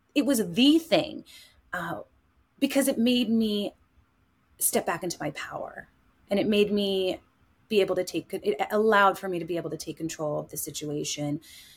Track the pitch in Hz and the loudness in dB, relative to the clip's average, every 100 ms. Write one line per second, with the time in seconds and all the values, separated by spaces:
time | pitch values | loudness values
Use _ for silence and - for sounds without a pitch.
0 | _ - 254 247 180 170 277 320 - 175 | _ 0 2 2 0 4 6 6 4 2
1 | - - - - - _ _ 180 170 107 | 2 -6 -16 -20 -20 _ _ -10 -8 -10
2 | - _ _ _ _ _ 277 277 269 - | -12 _ _ _ _ _ 0 2 2 2
3 | 233 247 214 226 220 208 202 - _ _ | 2 2 2 0 0 -2 -4 -8 _ _
4 | _ _ _ _ _ _ - 233 - 170 | _ _ _ _ _ _ -2 0 -2 -4
5 | 180 - 151 - - 151 - - - _ | -6 -6 -8 -8 -10 -10 -12 -14 -20 _
6 | _ _ _ 202 196 208 202 202 196 190 | _ _ _ 0 2 4 4 2 0 0
7 | 185 - _ _ _ _ _ 214 190 185 | -2 -4 _ _ _ _ _ 2 2 0
8 | 180 165 - 180 196 208 - 214 220 202 | -4 -6 -8 -6 -4 -4 -2 0 4 6
9 | 196 185 196 175 165 170 156 156 - 143 | 6 4 -2 -6 -4 -6 -6 -8 -8 -8
10 | 160 - 151 151 151 147 - 143 151 147 | -8 -6 -4 -4 -6 -10 -10 -8 -6 -4
11 | 147 - 147 151 - - - | -4 -4 -4 -4 -8 -20 -20